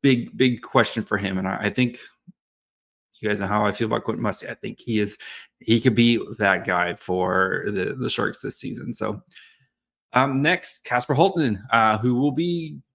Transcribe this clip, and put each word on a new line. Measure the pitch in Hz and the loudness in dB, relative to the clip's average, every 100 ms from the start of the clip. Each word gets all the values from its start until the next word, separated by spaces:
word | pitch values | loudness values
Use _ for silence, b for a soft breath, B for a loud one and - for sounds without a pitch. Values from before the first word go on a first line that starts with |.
big, | 139 123 - - | 4 2 0 0
big | 131 120 | 2 2
question | - 127 113 117 | 0 2 2 -2
for | 101 101 | -2 -2
him. | 98 95 | -2 -2
And | 95 | -2
I, | - | -2
I | 104 | -2
think | 104 123 123 - _ - _ _ _ _ _ _ _ _ _ | 0 0 -2 -20 _ -20 _ _ _ _ _ _ _ _ _
you | 107 | -4
guys | 104 | -4
know | 98 | 0
how | 104 | 2
I | 107 | 0
feel | 98 110 | 0 -2
about | 117 | -2
Quentin | - 110 | -2 -2
Musty. | 117 95 - | -4 -4 -10
I | |
think | - 110 107 | -10 -12 -10
he | - 107 | -4 -2
is, | 101 - B B B _ | -2 -6 B B B _
he | - 113 | 0 4
could | 123 | 4
be | 110 117 113 - 107 | 4 4 2 -2 0
that | 101 92 | 2 2
guy | 85 90 87 | 0 0 0
for | 87 - 92 92 92 95 92 92 | -4 -4 0 2 2 2 0 -2
the, | 101 90 127 | -2 -4 -2
the | 120 | -4
Sharks | - 104 - | -2 -2 -4
this | 110 - | -8 -8
season. | - 113 107 | -8 -8 -10
So, | - 104 104 _ b b b b _ _ _ _ | -6 -4 -6 _ b b b b _ _ _ _
um, | 123 139 135 | 0 2 2
next, | 151 180 - - | 2 0 -4 -10
Casper | - 123 120 | -2 -2 2
Holton, | 135 185 175 139 98 - | 4 4 4 0 0 2
uh, | 117 110 107 | 4 4 2
who | 123 | 2
will | 120 143 | 2 0
be | 135 175 170 160 143 _ | 0 -2 -2 -6 -14 _